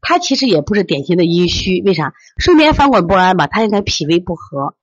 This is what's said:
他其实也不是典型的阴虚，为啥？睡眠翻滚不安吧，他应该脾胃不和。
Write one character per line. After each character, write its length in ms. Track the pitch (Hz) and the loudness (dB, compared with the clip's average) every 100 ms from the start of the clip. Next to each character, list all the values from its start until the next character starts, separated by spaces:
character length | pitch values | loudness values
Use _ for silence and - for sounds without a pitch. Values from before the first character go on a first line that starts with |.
| - | -2
他 120 | 349 | -2
其 160 | 359 269 | 0 -2
实 100 | 262 | 0
也 160 | 165 | 0
不 140 | 147 208 | 0 -2
是 80 | |
典 200 | 190 147 | -2 -4
型 140 | 139 180 | -2 0
的 80 | 170 | 2
阴 220 | 170 180 | 2 0
虚， 340 | - 196 180 | -2 -4 -2
为 120 | 196 165 | 0 -2
啥？ 180 | 143 - _ - | -4 -8 _ -4
睡 160 | - | 2
眠 220 | 320 302 302 | 4 4 4
翻 160 | 285 | 2
滚 160 | 233 170 | 2 2
不 80 | 190 | 2
安 200 | 185 185 | 2 2
吧， 100 | 143 | 0
他 160 | 208 | -2
应 80 | 220 | 0
该 100 | 202 | -2
脾 240 | 202 - 151 | -2 -6 0
胃 140 | 170 | -2
不 160 | 180 165 | -2 -10
和。 400 | - 139 139 - | -10 -8 -8 -8